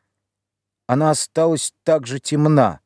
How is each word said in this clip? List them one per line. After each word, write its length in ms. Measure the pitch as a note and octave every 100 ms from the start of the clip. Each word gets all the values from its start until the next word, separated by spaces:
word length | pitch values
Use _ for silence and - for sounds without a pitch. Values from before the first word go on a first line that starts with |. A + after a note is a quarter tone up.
| _ _ _ _ _ _ _ _ -
Она 240 | C3 D#3
осталась 600 | D3+ - - E3 D#3 - -
так 240 | - D#3+ A#2+
же 120 | C3+
темна — 600 | - D3 D3+ D3 A2+ E2